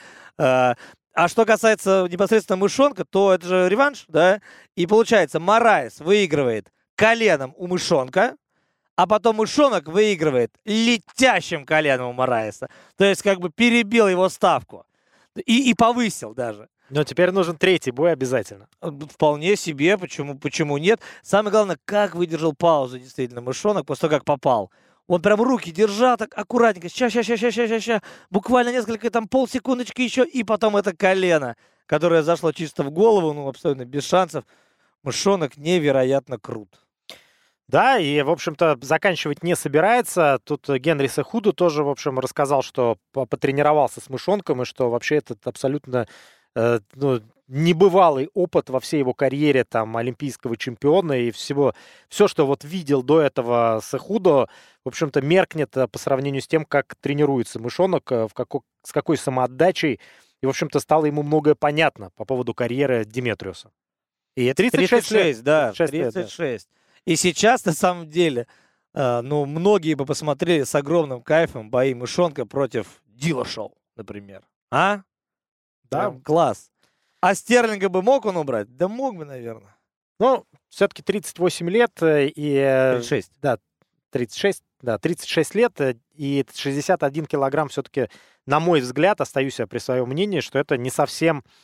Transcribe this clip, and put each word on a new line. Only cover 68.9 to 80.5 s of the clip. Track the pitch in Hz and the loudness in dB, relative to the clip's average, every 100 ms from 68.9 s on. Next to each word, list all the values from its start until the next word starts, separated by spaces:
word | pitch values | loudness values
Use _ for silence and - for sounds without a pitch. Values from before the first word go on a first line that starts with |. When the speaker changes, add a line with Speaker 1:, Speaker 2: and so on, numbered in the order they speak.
Speaker 1:
э, | - 131 120 | -4 -2 -2
ну, | 120 147 143 | -2 -4 -4
многие | 156 185 208 156 | -2 2 2 0
бы | 143 | -4
посмотрели | 139 143 151 139 170 165 | -4 -4 -4 -4 0 0
с | 127 | 2
огромным | 147 143 170 151 123 | -2 0 0 0 -4
кайфом | - 156 165 127 107 | 0 2 2 -4 -4
бои | 123 135 | 0 0
Мышонка | 123 123 - 175 139 | -2 -6 -2 -2 -2
против | 113 139 135 123 - _ _ | -8 -4 -4 -4 -8 _ _
Дилашоу, | 110 156 135 117 - 104 _ _ - | -8 -4 -4 -6 -8 -12 _ _ -20
например. | 104 104 101 95 _ _ - | -16 -16 -18 -20 _ _ -6
А? | 127 185 202 190 _ _ _ _ _ _ _ - | 0 0 -2 -8 _ _ _ _ _ _ _ -10
Speaker 2:
Да. | 143 | -4
Speaker 1:
Прям | 202 135 | -4 -6
класс. | 135 156 147 101 - _ _ _ _ - | -2 0 2 -2 -12 _ _ _ _ -2
А | 185 | 0
Стерлинга | 196 - 247 226 202 190 | 0 2 2 2 0 -2
бы | 185 | 0
мог | 196 269 214 | 2 2 0
он | 180 | -4
убрать? | 147 117 104 127 | -4 -4 -6 -4
Да | 180 | -4
мог | 226 269 190 | -4 -8 -8
бы, | |
наверное. | 147 131 117 113 98 _ _ _ _ - | -14 -14 -14 -16 _ _ _ _ _ 0
Speaker 2:
Ну, | 240 247 - | 2 2 -2